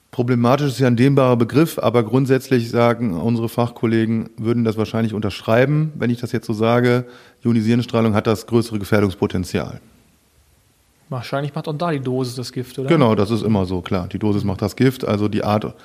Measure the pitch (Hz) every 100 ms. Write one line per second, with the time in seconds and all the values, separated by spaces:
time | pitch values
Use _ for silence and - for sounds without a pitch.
0 | _ - 120 120 120 139 143 113 131 117
1 | 135 139 127 120 117 135 165 - 117 120
2 | 107 131 131 131 - 127 117 120 117 113
3 | 117 82 110 117 117 - 120 - 117 113
4 | 110 113 - - 113 120 113 107 104 113
5 | 113 104 104 - - 113 135 151 156 -
6 | 120 120 117 113 - 107 113 120 123 123
7 | 123 - - _ 120 117 107 120 113 117
8 | 113 104 117 104 - 117 110 107 95 104
9 | 101 - 104 95 87 95 50 - - _
10 | _ _ _ _ _ _ _ _ _ _
11 | _ 127 - 139 143 160 160 147 175 143
12 | 131 127 127 127 117 131 123 - 131 160
13 | 117 107 101 110 101 104 92 90 - 95
14 | 90 95 107 101 98 92 104 - 131 127
15 | - 104 104 104 - 107 - -